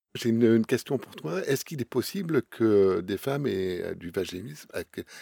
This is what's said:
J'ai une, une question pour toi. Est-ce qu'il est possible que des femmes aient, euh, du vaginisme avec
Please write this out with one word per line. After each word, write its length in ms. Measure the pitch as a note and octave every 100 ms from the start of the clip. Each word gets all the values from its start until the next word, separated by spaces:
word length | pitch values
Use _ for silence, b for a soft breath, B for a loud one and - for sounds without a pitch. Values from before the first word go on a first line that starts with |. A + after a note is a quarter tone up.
| _
J'ai 160 | - A#2+
une, 140 | A2+
une 200 | A#2 A2+
question 320 | A2 B2 - C3+
pour 180 | -
toi. 320 | - D3+ F3+ -
Est-ce 160 | C#3
qu'il 180 | - D#3
est 20 |
possible 560 | A#2 B2+ - G3 E3+ D3
que 580 | - - A2+ G#2 F#2+ F#2
des 180 | F#2 G2
femmes 280 | - C#3 C#3
aient, 360 | F#2+ F#2 F2+
euh, 120 | F2
du 160 | F2 E2+
vaginisme 560 | F#2 F2+ F2+ A2+ D3+ -
avec 320 | - F2 - - B